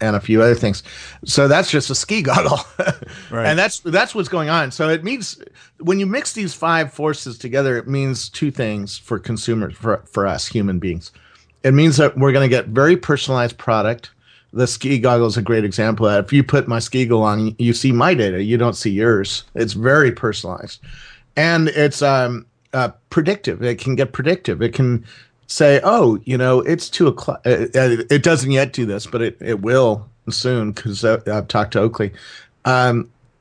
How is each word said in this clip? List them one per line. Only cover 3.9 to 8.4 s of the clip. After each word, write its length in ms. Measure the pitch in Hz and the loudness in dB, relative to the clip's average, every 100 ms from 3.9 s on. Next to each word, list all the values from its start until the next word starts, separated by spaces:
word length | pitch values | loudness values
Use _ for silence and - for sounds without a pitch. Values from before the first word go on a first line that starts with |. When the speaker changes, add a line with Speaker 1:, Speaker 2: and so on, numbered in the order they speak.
| 180 240 | -2 0
Speaker 1:
what's 140 | 214 160 | -4 -4
going 220 | 180 151 | -4 -2
on. 220 | 165 139 | -2 -2
So 180 | - 156 | -2 -2
it 160 | 165 180 | -2 -4
means 360 | 262 190 - - _ _ - | -8 -10 -16 -20 _ _ -8
when 220 | 165 196 | -2 -2
you 40 | 196 | 0
mix 280 | 226 - | -4 -6
these 200 | 220 190 | -6 -8
five 380 | - 165 165 147 | -4 0 0 -2
forces 440 | - 151 147 131 117 | -4 -4 -4 -8 -12
together, 400 | 127 131 139 120 | -6 -2 0 -2
it 100 | 120 | -4
means 400 | 139 135 123 - | -4 -2 -4 -8
two 240 | - | -6